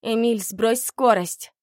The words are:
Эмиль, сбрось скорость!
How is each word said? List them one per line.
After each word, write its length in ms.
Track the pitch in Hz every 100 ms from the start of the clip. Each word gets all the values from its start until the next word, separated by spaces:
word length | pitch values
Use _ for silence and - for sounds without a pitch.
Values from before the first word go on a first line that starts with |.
Эмиль, 400 | - 226 233 233
сбрось 440 | 185 190 220 247
скорость! 680 | - - 254 208 180 - - _